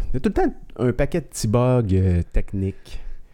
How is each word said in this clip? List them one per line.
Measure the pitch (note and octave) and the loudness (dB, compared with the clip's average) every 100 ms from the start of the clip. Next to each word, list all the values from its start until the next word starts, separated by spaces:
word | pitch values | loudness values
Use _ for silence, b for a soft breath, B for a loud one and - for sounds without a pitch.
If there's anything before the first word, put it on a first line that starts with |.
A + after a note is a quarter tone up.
| B | B
il | |
y | C3 | 0
a | |
tout | A3 | 0
le | |
temps | E4 F4 - - - | 2 0 -2 -12 -2
un | B2 | 0
paquet | A#2 C#3+ F3 | 0 -2 -2
de | - | -6
petits | - A2 | -6 0
bugs, | A#2+ B2+ B2 G2+ | 2 4 2 2
euh, | F#2+ F#2 F2 - | 2 4 2 2
techniques, | - - G2+ F#2+ - - - b b b | 0 0 -2 -4 -6 -10 -8 b b b